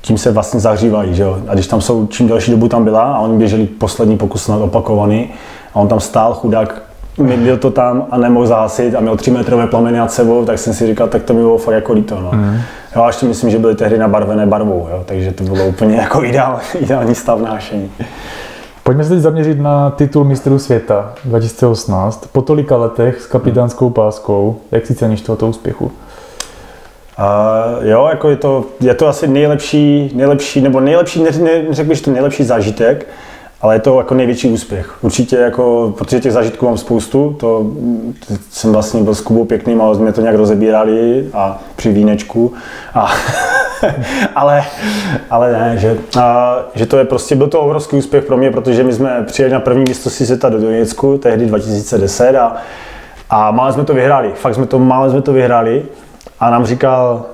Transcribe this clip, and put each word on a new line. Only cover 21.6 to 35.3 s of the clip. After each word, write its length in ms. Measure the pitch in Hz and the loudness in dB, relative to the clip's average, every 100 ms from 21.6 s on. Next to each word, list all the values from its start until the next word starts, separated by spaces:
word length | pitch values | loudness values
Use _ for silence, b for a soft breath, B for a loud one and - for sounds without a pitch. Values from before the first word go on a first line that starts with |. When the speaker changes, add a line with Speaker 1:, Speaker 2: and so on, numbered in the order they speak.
| 123 | 0
Speaker 2:
osmnáct. 600 | 113 - 98 98 110 - | 0 -2 -2 -2 -4 -4
Po 100 | 139 | -4
tolika 340 | 131 151 139 127 | 0 0 2 0
letech 440 | 117 - 117 123 | 0 0 0 -2
s 60 | - | -4
kapitánskou 640 | 127 120 120 120 - 123 | -2 0 0 0 0 0
páskou, 680 | 113 107 107 - 101 101 110 - | 2 0 -2 -2 0 0 -2 -4
jak 160 | 113 - | -4 -2
si 80 | |
ceníš 260 | 123 113 110 | -2 0 -2
tohoto 280 | - 110 113 | -4 -2 -2
úspěchu? 440 | 117 - - - - B B B B B B B B B B - - | -4 -8 -6 -8 -8 B B B B B B B B B B -20 -4
Speaker 1:
A 460 | 101 104 107 110 113 120 | 0 2 2 2 0 -2
jo, 240 | 107 110 147 | 2 4 4
jako 200 | 156 151 | 2 0
je 60 | 143 | 2
to, 280 | 143 135 127 - | 0 0 -4 -2
je 140 | 131 | 0
to 140 | 123 156 | 2 2
asi 200 | 139 156 | 2 0
nejlepší, 840 | 135 147 147 - 151 147 143 143 | 2 2 0 0 2 4 2 0
nejlepší, 460 | 123 139 139 - 139 | 0 2 2 0 0
nebo 200 | 135 131 | 2 2
nejlepší, 420 | 135 165 170 170 | 2 2 2 0
ne, 80 | 160 | 0
ne, 340 | 151 165 165 156 | 2 2 2 0
řekl 180 | 143 156 | -2 0
bych, 100 | 156 | 0
že 60 | |
to 60 | - | 0
nejlepší 340 | 127 139 139 | 0 0 0
zážitek, 600 | 127 117 101 107 117 139 - B B B B - | 0 0 0 0 0 0 -4 B B B B -2
ale 120 | 107 | 2
je 60 | 110 | 2
to 180 | 135 131 | 4 2
jako 160 | 127 | 2
největší 340 | 131 123 120 127 | 0 0 0 0
úspěch. 560 | 113 - 101 - - | -2 -4 -8 -8 -4
Určitě 320 | 117 - 120 | -4 -2 0